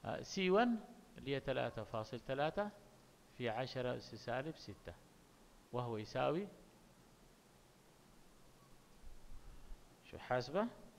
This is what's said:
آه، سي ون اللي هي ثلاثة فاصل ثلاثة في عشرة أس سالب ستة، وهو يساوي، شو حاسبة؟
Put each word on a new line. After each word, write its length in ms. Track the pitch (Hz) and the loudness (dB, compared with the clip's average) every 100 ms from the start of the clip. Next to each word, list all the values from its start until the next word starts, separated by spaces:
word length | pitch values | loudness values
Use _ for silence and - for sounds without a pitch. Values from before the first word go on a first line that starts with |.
آه، 180 | - 110 | 0 -2
سي 280 | 135 - 185 | -2 2 6
ون 300 | 190 240 226 - - - - | 8 8 4 -2 -16 -18 -10
اللي 180 | 123 139 | -2 0
هي 40 | |
ثلاثة 440 | 135 127 123 117 | 2 2 2 -2
فاصل 360 | 104 113 110 123 | -2 -2 -2 -6
ثلاثة 500 | - 135 151 156 208 - - - - - - - | -2 2 2 2 -2 -4 -20 -20 -20 -20 -20 -2
في 100 | 120 | 0
عشرة 480 | 110 131 131 123 123 | 2 0 0 0 0
أس 180 | - | -4
سالب 420 | 110 - 120 147 156 | -8 0 0 0 -6
ستة، 380 | - 98 - - - - - - - - - | -10 -10 -10 -12 -16 -20 -20 -20 -20 -20 -4
وهو 240 | 120 123 110 | -2 0 -2
يساوي، 520 | 107 131 135 156 202 - - - - - - - - - - - - - - - - - - - - - - - - - - - - - - - - - - - | -2 2 4 4 0 -8 -20 -20 -20 -20 -20 -20 -20 -20 -20 -20 -20 -20 -20 -20 -20 -20 -20 -20 -20 -20 -20 -20 -20 -14 -12 -10 -8 -10 -10 -12 -8 -8 -10 -20
شو 140 | - - | -12 -12
حاسبة؟ 480 | - 127 120 165 240 - - | 2 2 4 2 2 0 -18